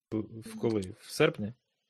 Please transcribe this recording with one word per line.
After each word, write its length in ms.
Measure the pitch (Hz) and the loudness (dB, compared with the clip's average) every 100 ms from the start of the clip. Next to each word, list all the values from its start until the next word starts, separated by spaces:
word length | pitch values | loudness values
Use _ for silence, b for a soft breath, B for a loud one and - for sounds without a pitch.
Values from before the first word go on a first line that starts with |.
| - | -4
в, 60 | 110 | -4
в 400 | 101 110 - 110 | -4 -8 -12 0
коли? 220 | 120 107 92 - | 2 2 -2 -10
В 120 | - | -4
серпні? 420 | - 156 - 104 - _ _ | 4 4 4 -6 -8 _ _